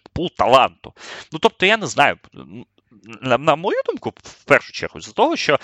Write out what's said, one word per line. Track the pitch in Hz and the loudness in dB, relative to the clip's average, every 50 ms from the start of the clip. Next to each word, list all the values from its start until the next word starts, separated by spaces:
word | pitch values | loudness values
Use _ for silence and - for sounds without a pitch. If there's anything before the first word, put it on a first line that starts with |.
| _ - - | _ -12 -8
пул | - 170 170 _ | -8 -8 -6 _
таланту. | - 92 107 127 131 117 90 82 _ - - _ - - - - - - - | 0 2 6 6 6 6 4 0 _ -20 -20 _ -20 -20 -18 -18 -18 -18 -14
Ну, | - 156 | -8 -2
тобто, | - 226 - - 180 | -2 -2 0 2 0
я | 190 220 | 2 2
не | 226 196 | 0 -2
знаю, | 135 - 135 143 120 87 85 _ - - - 65 69 92 120 - _ _ _ _ _ 123 104 _ 110 113 110 | -4 0 2 2 2 0 -4 _ -20 -20 -20 -20 -18 -18 -20 -20 _ _ _ _ _ _ _ _ -20 -18 -8
на, | - 131 120 | -2 -2 0
на | 117 143 160 147 | 0 2 0 0
мою | 156 170 214 339 523 539 | 0 -2 -6 -6 -4 -6
думку, | - 403 262 - 117 - _ - | -6 -8 -6 -8 -10 -12 _ -20
в | - - _ _ | -20 -20 _ _
першу | - 139 123 - - - | 2 2 2 2 -2 -14
чергу, | - - - - 76 | -10 -10 -10 -12 -14
з-за | 82 - | -18 -8
того, | - - 233 311 339 | -2 0 0 0 0
що | - - - 147 - | -2 -2 -2 -2 -2